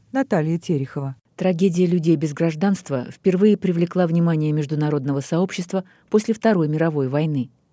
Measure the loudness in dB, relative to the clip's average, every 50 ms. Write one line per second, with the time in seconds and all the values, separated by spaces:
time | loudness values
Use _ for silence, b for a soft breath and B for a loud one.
0 | _ _ -4 -4 -2 0 0 0 0 0 -2 -2 -2 -2 -2 -2 -2 -6 -8 -8
1 | -8 -8 -10 _ _ _ _ -2 -2 0 0 2 2 2 2 2 2 2 2 0
2 | 2 2 2 2 0 -4 -2 -2 -2 -2 -2 0 0 0 0 -2 -4 -6 -6 -6
3 | -6 -8 -10 -4 -2 0 2 4 4 4 4 2 0 -2 0 0 0 0 0 0
4 | 0 2 2 2 2 2 2 0 0 0 0 0 -2 -2 -2 -2 -2 0 -2 -2
5 | -2 -2 -4 -4 -4 -2 -2 -2 -2 -2 -4 -8 -8 -6 -6 -6 -6 b b b
6 | b b 0 0 2 0 -2 0 2 2 2 2 2 0 0 0 0 0 0 0
7 | -2 0 0 0 0 0 0 -2 -2 -4 _ _ _ _